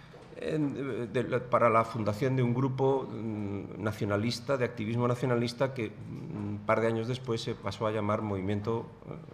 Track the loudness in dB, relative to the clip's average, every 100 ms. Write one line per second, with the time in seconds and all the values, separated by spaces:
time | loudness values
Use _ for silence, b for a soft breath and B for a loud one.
0 | B B -16 -8 -2 0 0 -2 -4 -4
1 | 0 0 0 0 2 6 8 6 4 0
2 | 0 2 2 4 2 2 0 2 4 2
3 | -2 -6 -4 -4 -4 -4 -6 -4 -4 -2
4 | 0 2 0 -2 -2 0 0 -2 -2 2
5 | 2 2 2 2 0 0 -2 0 -6 -6
6 | -12 -10 -8 -6 -6 -4 2 4 4 2
7 | 0 -4 -2 -2 -2 -4 -4 -2 0 2
8 | 2 0 0 0 0 0 0 -2 -4 -12
9 | -12 -12 -12